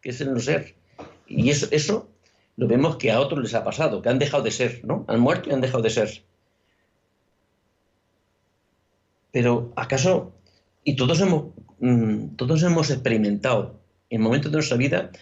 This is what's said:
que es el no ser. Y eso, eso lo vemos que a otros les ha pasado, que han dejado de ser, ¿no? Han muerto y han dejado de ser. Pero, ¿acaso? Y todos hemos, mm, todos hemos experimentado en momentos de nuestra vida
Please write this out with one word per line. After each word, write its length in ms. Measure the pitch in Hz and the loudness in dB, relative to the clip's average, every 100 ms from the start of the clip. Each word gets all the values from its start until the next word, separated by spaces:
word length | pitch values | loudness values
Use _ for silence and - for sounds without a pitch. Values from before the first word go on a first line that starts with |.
que 100 | 131 | -12
es 100 | 123 | -6
el 120 | 139 | -4
no 60 | 123 | -2
ser. 380 | 120 165 - _ _ - - - - | -2 -2 -4 _ _ -20 -20 -20 -8
Y 240 | - 123 | 0 2
eso, 160 | 147 - | 2 0
eso 360 | 151 151 220 - _ _ _ _ - | 0 0 -2 -4 _ _ _ _ -4
lo 120 | 117 | 2
vemos 280 | 117 156 151 | 4 2 0
que 140 | - | 0
a 80 | 110 | 2
otros 240 | 139 147 | 0 -2
les 120 | 113 | -2
ha 100 | 110 | -2
pasado, 360 | 101 113 156 101 | -4 -2 -2 0
que 60 | 120 | 0
han 120 | 127 | 2
dejado 240 | 147 151 | 2 0
de 80 | 214 | 0
ser, 320 | - 120 - | -2 -2 -4
¿no? 200 | - 180 - | -6 -6 0
Han 100 | 117 | 2
muerto 320 | 123 180 - | 4 2 0
y 20 | |
han 80 | 135 | -2
dejado 220 | 127 127 | 0 0
de 80 | 113 | 0
ser. 320 | 117 104 - _ _ _ _ _ _ _ _ _ _ _ _ _ _ _ _ _ _ _ _ _ _ _ _ _ _ _ _ _ _ _ | 0 -2 -4 _ _ _ _ _ _ _ _ _ _ _ _ _ _ _ _ _ _ _ _ _ _ _ _ _ _ _ _ _ _ _
Pero, 420 | 127 120 117 120 - | -2 0 0 -4 -8
¿acaso? 580 | 120 135 175 185 - - _ _ _ _ | -4 0 2 2 -2 -14 _ _ _ _
Y 120 | - 135 | -4 0
todos 240 | 170 165 | 2 2
hemos, 320 | 196 160 143 - - - | 2 2 -2 -12 -20 -4
mm, 560 | 123 120 110 107 110 - | 2 2 2 0 -4 -6
todos 260 | 127 160 | 0 2
hemos 280 | 175 165 147 | 2 2 2
experimentado 880 | 127 123 113 104 101 131 117 90 - _ _ - | 0 0 2 2 0 0 0 -2 -10 _ _ -6
en 140 | 113 | -2
momentos 280 | 110 135 147 | 2 2 0
de 60 | 156 | -2
nuestra 220 | 147 120 | 0 0
vida 320 | 131 - - - | 0 0 -4 -10